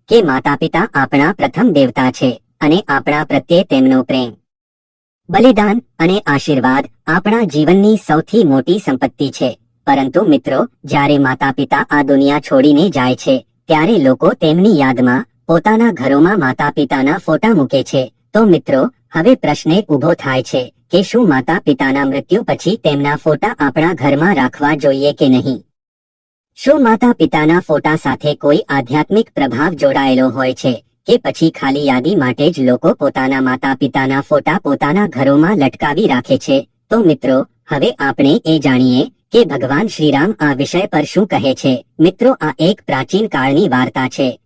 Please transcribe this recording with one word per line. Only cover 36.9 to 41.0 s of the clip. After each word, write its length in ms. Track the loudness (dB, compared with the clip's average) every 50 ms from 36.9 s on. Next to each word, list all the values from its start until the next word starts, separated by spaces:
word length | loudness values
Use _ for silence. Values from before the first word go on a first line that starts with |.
તો 80 | -2 2
મિત્રો, 480 | 2 2 0 0 0 -2 0 -2 -2 -4 _ _ _ -6
હવે 220 | -4 -2 -2 -2
આપણે 500 | -2 -2 -4 -4 -2 0 2 2 2 0 0
એ 120 | 0 -2 0
જાણીએ 460 | 0 0 0 2 2 2 2 0 -2 -2 _ _ _ _
કે 120 | 2 2 2
ભગવાન 420 | 2 -2 -6 -4 -4 -2 -2 -2
શ્રીરામ 480 | -4 -4 -2 0 0 2 2 0 -2 -2 -2
આ 140 | -2 -2 -2
વિષય 320 | -2 -2 -2 -2 -4 -2
પર 180 | -2 -2 -4